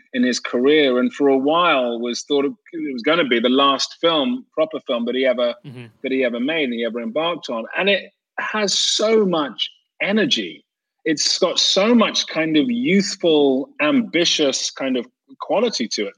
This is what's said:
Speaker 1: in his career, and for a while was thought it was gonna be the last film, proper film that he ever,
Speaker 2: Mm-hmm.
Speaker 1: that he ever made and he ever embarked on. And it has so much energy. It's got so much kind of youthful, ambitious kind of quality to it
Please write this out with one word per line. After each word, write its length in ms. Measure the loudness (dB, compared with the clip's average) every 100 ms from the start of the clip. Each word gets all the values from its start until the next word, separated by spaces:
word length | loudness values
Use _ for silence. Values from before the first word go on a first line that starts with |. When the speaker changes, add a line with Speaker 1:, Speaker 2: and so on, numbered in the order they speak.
| _
Speaker 1:
in 100 | -2
his 160 | 0 -2
career, 600 | -4 0 4 4 4 2
and 140 | 0
for 140 | 2 2
a 80 | 2
while 640 | 2 2 4 2 0 -2
was 240 | -4 -6
thought 220 | -2 -2 -2
it 480 | -4 _ -8 -6
was 80 | -4
gonna 260 | 0 2 2
be 120 | 2
the 100 | 4
last 460 | 4 4 2 -4 -2
film, 440 | 0 2 0 -2 -6
proper 260 | -4 -4 -4
film 240 | -4 -4 -2
that 100 | 0
he 100 | 0
ever, 280 | 2 -2 -4 -12
Speaker 2:
Mm-hmm. 200 | -16 -18 _
Speaker 1:
that 80 | -4
he 120 | -2
ever 160 | -2 -2
made 260 | -2 -2 -2
and 80 |
he 100 | -2 -4
ever 140 | -6
embarked 500 | -6 -4 -4 -4 -6
on. 160 | -8 -6 -4
And 120 | -2
it 220 | -2 -4 _ _ -10
has 380 | -6 -4 -2 -2
so 480 | -2 0 2 2 2
much 440 | 0 -2 -6 -8 -10 _ -8
energy. 640 | -2 0 0 0 -4 -12 _ _ _ _ -4
It's 340 | -2 -2 0
got 200 | 0 0
so 360 | 0 2 4 4
much 320 | 4 0 -4
kind 300 | -4 0 2
of 120 | 2
youthful, 1000 | 0 2 2 0 0 2 4 4 2 -2 -4
ambitious 880 | 0 2 2 0 0 2 0 0 -4
kind 280 | -6 -4 -4
of 100 | -6 _ _ -12
quality 480 | -4 0 0 -2 -6
to 180 | -6
it 60 | -6